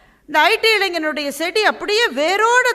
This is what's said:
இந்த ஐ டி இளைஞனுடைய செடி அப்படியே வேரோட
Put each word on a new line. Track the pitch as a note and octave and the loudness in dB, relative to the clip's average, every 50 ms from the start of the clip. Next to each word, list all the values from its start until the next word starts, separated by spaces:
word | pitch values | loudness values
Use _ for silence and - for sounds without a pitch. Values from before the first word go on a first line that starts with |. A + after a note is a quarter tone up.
| _ _ _ _ _ | _ _ _ _ _
இந்த | - D4+ D#4 | -4 0 2
ஐ | D4+ E4+ A4 A4 | 2 2 2 2
டி | A4 A4+ A4 | 2 2 2
இளைஞனுடைய | G#4 G4 F#4+ F4 E4+ D#4+ D#4 D4+ D4 D4 C#4+ | 2 0 -2 -2 -4 -4 -4 -4 -4 -6 -6
செடி | C#4 C#4+ D#4+ F4 F4+ G#4+ G#4+ | -6 -4 -6 -4 -2 0 0
அப்படியே | F#4 C#4 - - - G#4 G#4+ A#4+ A4 | 0 0 -2 -4 -2 0 0 0 0
வேரோட | C#4 A#3+ D4 D#4+ F#4 G4+ A4 A4+ A#4+ B4 B4 B4+ | 0 -2 0 0 0 2 2 2 2 2 2 0